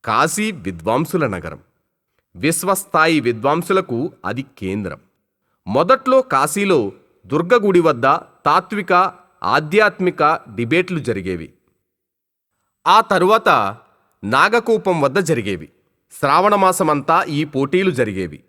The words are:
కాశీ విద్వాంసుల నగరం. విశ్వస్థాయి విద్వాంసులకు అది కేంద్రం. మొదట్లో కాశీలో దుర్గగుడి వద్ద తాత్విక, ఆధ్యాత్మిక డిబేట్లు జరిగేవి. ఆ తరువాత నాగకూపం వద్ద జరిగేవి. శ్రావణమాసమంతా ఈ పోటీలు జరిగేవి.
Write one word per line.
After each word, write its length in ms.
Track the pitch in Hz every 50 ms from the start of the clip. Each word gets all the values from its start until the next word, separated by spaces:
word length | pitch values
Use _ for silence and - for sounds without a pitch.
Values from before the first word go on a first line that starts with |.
| -
కాశీ 480 | 113 107 117 143 165 - 208 214 220
విద్వాంసుల 720 | 202 143 92 101 90 85 80 101 113 131 170 170 - 175 151
నగరం. 320 | 120 98 87 82 80 76 71 _ _ _ _ _ _ _ _ _ _ _ _ _ _ _
విశ్వస్థాయి 840 | 87 95 151 160 - - 185 196 185 - _ - 170 156 165 165 151
విద్వాంసులకు 920 | 120 120 117 110 104 139 151 165 170 - 196 190 185 - 123 117 139 170 - _ -
అది 180 | 92 107 123
కేంద్రం. 580 | 135 _ _ - 98 92 95 107 101 87 69 69 _ _ _ _ _ _ _ _ _ _ _ _ _
మొదట్లో 560 | 90 104 131 165 185 262 - - 262 254 269
కాశీలో 720 | 254 262 - 135 139 151 151 202 202 196 185 143 107 98 - - _ _ _ _ _
దుర్గగుడి 540 | 95 120 151 170 175 247 240 202 202 190 175
వద్ద 220 | 165 160 143 117 120 135 143 175 - - _ _ _
తాత్విక, 460 | 147 151 180 185 - - 202 190 - 185 175 190 185 - - _ _ _ _
ఆధ్యాత్మిక 800 | - 92 117 143 156 151 160 208 214 202 - - 180 180 175 - 151 147 160 165 - - 110
డిబేట్లు 440 | 95 120 117 147 170 185 180 185 160
జరిగేవి. 540 | 120 117 110 98 90 92 92 85 78 - _ _ _ _ _ _ _ _ _ _ _ _ _ _ _ _ _ _ _ _ _ _ _ _ _ _ _
ఆ 140 | 160 185 220
తరువాత 760 | 214 - 196 185 175 185 214 220 220 214 165 127 104 98 104 120 _ _ _ _ _ _ _ _ -
నాగకూపం 760 | 101 117 135 165 202 214 240 - 233 226 214 - 190 180 165
వద్ద 180 | 143 139 131 196
జరిగేవి. 500 | 190 156 160 123 104 101 98 80 78 - _ _ _ _ _ _ _ _ - -
శ్రావణమాసమంతా 1040 | - 139 143 165 180 208 208 202 190 185 180 - 190 156 151 143 135 - 165 175
ఈ 220 | 190 175 151 147 160
పోటీలు 460 | 147 - 131 139 139 180 185 196 190
జరిగేవి. 500 | 156 120 123 107 98 95 92 82 73 71 _